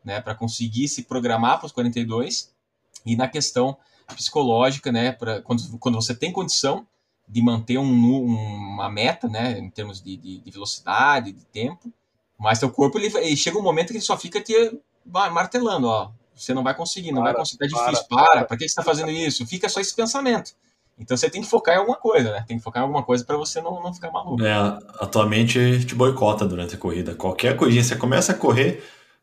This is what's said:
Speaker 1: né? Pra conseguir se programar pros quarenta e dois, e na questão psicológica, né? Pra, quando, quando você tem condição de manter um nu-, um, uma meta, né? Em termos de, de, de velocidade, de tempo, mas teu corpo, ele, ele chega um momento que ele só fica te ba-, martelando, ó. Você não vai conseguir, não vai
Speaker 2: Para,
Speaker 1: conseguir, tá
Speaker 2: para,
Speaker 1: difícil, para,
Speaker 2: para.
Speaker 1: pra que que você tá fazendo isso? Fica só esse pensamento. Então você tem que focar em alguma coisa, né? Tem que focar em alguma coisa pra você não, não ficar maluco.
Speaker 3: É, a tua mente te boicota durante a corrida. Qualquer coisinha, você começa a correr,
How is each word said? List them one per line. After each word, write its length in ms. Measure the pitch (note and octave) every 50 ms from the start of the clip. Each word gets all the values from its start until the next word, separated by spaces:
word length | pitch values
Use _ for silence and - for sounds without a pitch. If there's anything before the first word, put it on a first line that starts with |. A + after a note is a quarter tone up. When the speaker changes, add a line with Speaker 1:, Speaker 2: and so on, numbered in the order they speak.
| -
Speaker 1:
né? 160 | G2 G2+ A2
Pra 140 | - A2 G#2+
conseguir 540 | - A#2 A2+ - - A#2 A2+ G#2+ B2 C#3+ D3
se 140 | - C3 A#2+
programar 540 | - B2+ B2+ A#2+ A#2 A2+ A2+ A#2+ B2+ D#3 E3
pros 140 | D#3+ D3
quarenta 260 | - B2+ A#2+ A#2+ A#2 A#2+
e 40 | A#2
dois, 480 | A2+ A2+ A#2 C3+ - - - - - _ _ _ _ _ _ _ _ - - -
e 120 | A2+ A#2
na 120 | A#2 C3 B2
questão 480 | - D3+ C#3 - - B2 B2+ - - - _ _ _ _ _ - -
psicológica, 760 | - - - - D3+ B2+ A#2+ A2+ A#2 B2+ C3+ C#3 C#3 - C3
né? 200 | A#2+ A2+ A#2+ C3
Pra, 300 | B2 - A#2 A2 A2 -
quando, 360 | - - A#2+ A#2 - - A2+ -
quando 180 | - C3 A#2
você 180 | A2+ A2 - A#2
tem 180 | - D#3 F3+
condição 540 | F3+ F#3+ F3+ C#3+ - - - - - - - _ _ _ _ _ _ _ _ -
de 140 | G#2 A#2
manter 360 | A#2 A#2+ A#2 A2+ A2+ - B2 C3+
um 80 | C#3
nu-, 380 | C3+ B2 A#2+ A#2 A#2+ C3+ C3+ B2
um, 100 | A#2+ A#2 A2 G#2+ G#2+ G#2 G#2 G2+ G2 G2+
uma 140 | G2+ G2 G2+
meta, 380 | G2+ G#2 A#2 C#3 - - B3+ D#3+
né? 300 | G#2+ A2+ A#2+ B2+ A2 F#2+
Em 120 | F#2 G2+
termos 320 | - G#2+ G#2+ G#2 G2 F#2+
de, 140 | F2 F#2+ F#2+
de, 220 | E2 D#2+ F#2 F#2 -
de 100 | - F#2+
velocidade, 840 | F#2 G2+ G2+ - - - - F2+ G2 A2+ C3+ C#3+ C#3+ C3 A2 G2
de 120 | F#2+ - -
tempo, 460 | _ - G#2+ A#2 C#3 F3+ - - A#3+ - _ _ _ _ _ _ _ _ -
mas 200 | G2+ A2 A#2 -
teu 120 | C#3+ B2+
corpo, 280 | - - C#3 C3+ - -
ele, 80 | G3+ G#3+ G3+ F3
ele 180 | E3+ D#3+ C#3+
chega 220 | C#3+ - E3+ E3+ G#3+
um 40 |
momento 260 | G3 F3+ D3+ D#3+ F3 -
que 60 | A#3
ele 60 | A3 -
só 120 | - F#3+ -
fica 220 | - E3+ - C4
te 380 | - - A3 A3+ A#3 A3 - - - _ _ _ _
ba-, 260 | - F3 F#3 G3+ F3
martelando, 560 | E3+ - F#3 - - B3 A#3+ A3+ - D3 B2 A2+
ó. 220 | A2+ G#2+ F#2+ - - - _ _ _
Você 180 | - - - B2+
não 100 | C3 B2
vai 100 | C3+ C#3
conseguir, 380 | D#3+ E3+ - - G3 E3+ D#3+
não 100 | C#3 B2
vai 100 | A#2+ A#2
Speaker 2:
Para, 40 | A#2+
Speaker 1:
conseguir, 220 | A2+ - - - -
tá 100 | C#3+ C#3
Speaker 2:
para, 240 | B2+ A#2+ A#2+ B2
Speaker 1:
difícil, 140 | A#2+ A#2+ - -
para, 180 | A#2+ C3 -
Speaker 2:
para. 180 | - B2 - -
Speaker 1:
pra 120 | - A2+
que 80 | A#2 D#3+
que 40 | D3+
você 40 | -
tá 60 | -
fazendo 280 | - E3+ D3+ D3+ D#3+ D#3
isso? 360 | D#3 E3 E3 D3 - - A#2+
Fica 220 | - F3+ F#3 G#3+ F#3+
só 120 | - G3
esse 140 | F#3+ - -
pensamento. 580 | A#3 A3+ A#3 C4 C#4 C#4 B3+ A#3 G#3 - - - _ _ _ _ _ _ _ _ -
Então 180 | A2+ - B2+
você 140 | B2 - F#3+
tem 120 | - F#3+
que 60 | - -
focar 280 | A#3 A3+ - A#3+ F3+
em 20 | F#3+
alguma 180 | G3+ A#3 C#4
coisa, 360 | - - A3 G#3+ D3 A#2+ G#2+
né? 120 | G#2 G#2 A2+
Tem 100 | - A#2 A2+
que 40 | -
focar 180 | A2+ - B2
em 40 | C3+
alguma 160 | C#3 D3 C#3 B2+
coisa 200 | B2+ B2 B2 A#2+
pra 120 | - D3
você 240 | D3 D3+ - - D#3+
não, 220 | E3 E3+ F3+ F3
não 120 | F3 F3+ F3
ficar 160 | - F3 E3+
maluco. 340 | F3 G3 - - B2+ A#2 A2
Speaker 3:
É, 80 | G#2+
a 540 | G#2+ G#2 G2+ G#2 G#2 - - - - - G2+
tua 200 | F#2 - A2 G#2
mente 580 | G#2 G#2+ A2+ A#2 A#2 - B2 B2 B2 B2+ B2 B2
te 80 | - A#2+
boicota 520 | A#2+ B2+ C3 C3 - A2+ G#2 G#2+ - G2+
durante 280 | F#2 F2+ F2 F2 - -
a 40 | -
corrida. 360 | - F2+ E2+ F2+ E2+ E2+ E2+
Qualquer 420 | - - F#2 - - B2 A#2+ -
coisinha, 280 | - D3+ B2 A#2 B2 B2
você 100 | - -
começa 360 | - B2+ B2+ C3 F3 - -
a 20 | F#3
correr, 480 | - - C3+ A#2 B2+ C#3+ F3 - - - - - - _ _ _ _